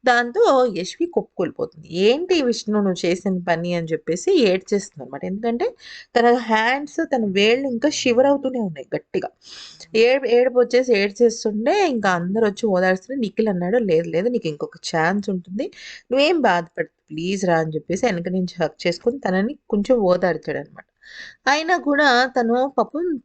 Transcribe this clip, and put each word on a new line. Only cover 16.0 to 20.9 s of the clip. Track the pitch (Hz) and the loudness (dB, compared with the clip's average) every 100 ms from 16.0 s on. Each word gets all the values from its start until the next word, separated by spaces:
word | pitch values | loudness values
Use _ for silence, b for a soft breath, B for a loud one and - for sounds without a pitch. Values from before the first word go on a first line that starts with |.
| _ | _
నువ్వేం | 254 294 349 | 0 2 2
బాధపడదు, | 240 175 170 - 160 _ _ | 2 0 -2 -8 -10 _ _
ప్లీజ్ | 156 175 196 185 | -8 -4 -2 0
రా" | 165 | 0
అని | 160 156 | 0 -6
చెప్పేసి | - 190 247 | -6 -2 -2
వెనక | 175 175 | -2 -4
నుంచి | 185 180 - | -4 -4 -4
హగ్ | 156 - 180 | -6 -2 -4
చేసుకుని | 170 233 269 | -2 -4 -4
తనని | 196 185 214 294 _ | -2 0 -2 -6 _
కొంచెం | 208 202 247 | -4 2 2
ఓదార్చాడు | 190 180 180 165 - 143 | 4 2 0 -2 -6 -8
అనమాట. | 143 - - | -8 -20 -20